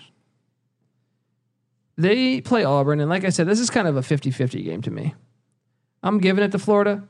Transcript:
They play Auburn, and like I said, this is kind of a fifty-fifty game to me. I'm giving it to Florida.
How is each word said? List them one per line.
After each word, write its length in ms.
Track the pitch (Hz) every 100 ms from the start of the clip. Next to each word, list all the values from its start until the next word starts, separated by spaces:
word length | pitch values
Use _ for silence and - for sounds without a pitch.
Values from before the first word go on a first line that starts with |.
| - _ _ _ _ _ _ _ _ _ _ _ _ _ _ _ _ _ _ -
They 440 | 175 233 254 262
play 240 | - 233
Auburn, 360 | 151 143 139 151
and 80 | 147
like 160 | 185
I 40 | 190
said, 160 | 170 170
this 140 | 214
is 100 | 240
kind 160 | 247 180
of 100 | 139
a 60 |
fifty-fifty 600 | 127 147 131 127 127 98
game 200 | 87 85
to 80 | 120
me. 240 | 107 110 - _ _ _ _ _ _ _ _
I'm 160 | 196 208
giving 240 | 185 196
it 80 | 202
to 60 | 196
Florida. 440 | - 208 202 202 196